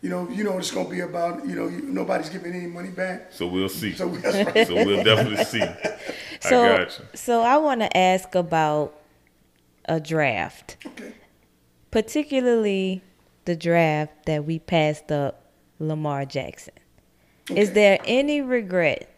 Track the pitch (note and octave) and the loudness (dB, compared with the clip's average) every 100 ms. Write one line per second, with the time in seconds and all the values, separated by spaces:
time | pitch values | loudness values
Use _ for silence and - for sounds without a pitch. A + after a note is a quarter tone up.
0 | F#3+ F3+ F3 F#3 A#3 C#4 - G3 F3 F3+ | -6 -6 -6 -4 -2 -2 -4 -4 -4 -4
1 | F3 E3+ E3+ F3 F#3 F3 F3 F3 - F3+ | -6 -4 -4 -4 -6 -6 -6 -6 -6 -4
2 | F3+ F#3 D#3+ F3+ E3+ F3+ F3 F3 F#3 F#3 | -2 -2 -4 -10 -8 -8 -8 -10 -12 -6
3 | F#3 F3+ - - - F#2 F#2+ - G#2 E2+ | -6 -6 -12 -8 -4 -2 -2 -2 -6 -4
4 | F#2 - - G3 G#3 G#3+ A3+ F#3+ G#3+ G3 | -6 -4 -2 0 2 2 2 2 2 4
5 | A2 A2 - G#2 A2 A2+ G2+ - - - | 4 4 4 0 -2 0 -4 -4 -8 -8
6 | - - - - - B3 A#3+ A3+ F3+ - | -12 -14 -14 -8 2 6 6 4 0 -8
7 | - - - A#3 A#3 C#4+ D4+ B3+ G#3+ - | -18 -14 -2 2 4 4 4 0 2 4
8 | F#3 F#3 F#3 F3+ E3+ E3 D#3 D3+ D3 - | 4 4 0 -2 0 2 2 2 -2 -6
9 | _ _ _ _ _ _ _ _ - D#3+ | _ _ _ _ _ _ _ _ -4 -4
10 | D3+ D#3+ C#3+ G#2+ E2 - - - - - | 0 0 2 0 -4 -10 -20 -18 -18 -18
11 | G#3+ - _ _ _ _ _ _ _ A3 | -18 -20 _ _ _ _ _ _ _ -2
12 | A3 - - C4+ B3 A#3 G#3+ G3 F#3+ F#3+ | 0 -4 -2 0 2 2 2 0 -2 -4
13 | - _ _ _ - E3+ E3+ E3+ E3 D3+ | -10 _ _ _ -6 -4 2 4 4 2
14 | D3+ - - D#3 D3 D#3+ - E3+ D3+ D3+ | -2 -6 -4 -2 -2 -6 0 2 2 0
15 | - D3+ C#3 - _ _ _ _ D#3 D#3 | -4 -2 -2 -6 _ _ _ _ -6 -4
16 | D3+ C#3 C#3 C3+ - - - _ _ _ | -4 -4 -4 -6 -8 -12 -20 _ _ _
17 | _ _ _ _ - F3+ G#3 G3+ G#3 G3+ | _ _ _ _ -6 0 2 6 6 6
18 | - B3 C#4+ D4 C4 B3 G3+ F3+ D#3+ A#2+ | 2 0 2 -2 0 -2 0 2 2 0
19 | - | -8